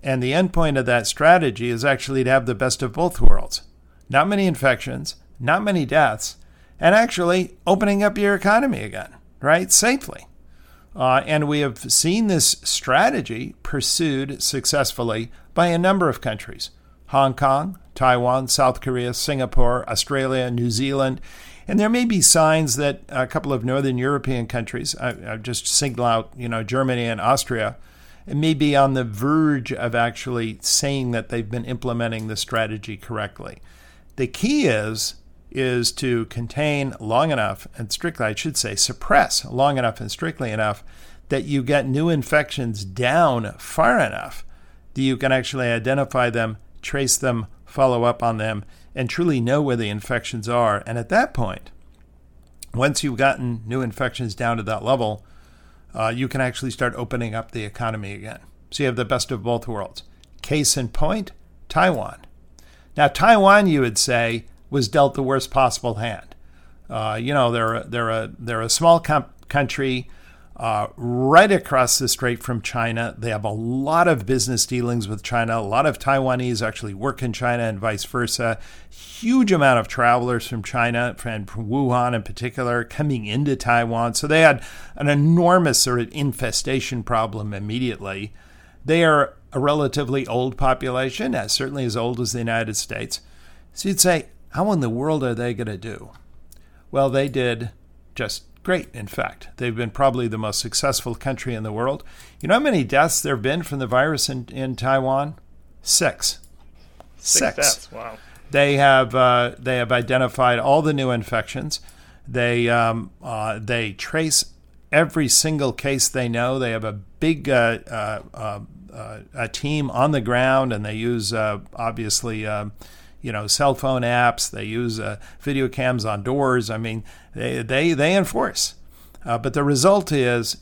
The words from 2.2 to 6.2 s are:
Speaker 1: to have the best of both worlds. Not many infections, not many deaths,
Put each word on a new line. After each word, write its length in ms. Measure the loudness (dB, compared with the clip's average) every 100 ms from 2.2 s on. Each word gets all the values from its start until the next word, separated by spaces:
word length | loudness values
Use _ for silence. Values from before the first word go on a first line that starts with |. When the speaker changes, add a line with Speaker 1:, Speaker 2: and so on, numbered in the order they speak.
Speaker 1:
to 60 | 4
have 160 | 2 2
the 80 |
best 280 | -2 -2 -2
of 100 | -4
both 280 | -2 -2 10
worlds. 420 | 10 10 6 -8 -12 -20 -20 -20 0
Not 200 | 2 2
many 180 | 2 2
infections, 720 | 4 2 2 -2 -8 -8 -12 -18 -6
not 240 | 0 2
many 220 | 2 0 2
deaths, 500 | 4 4 2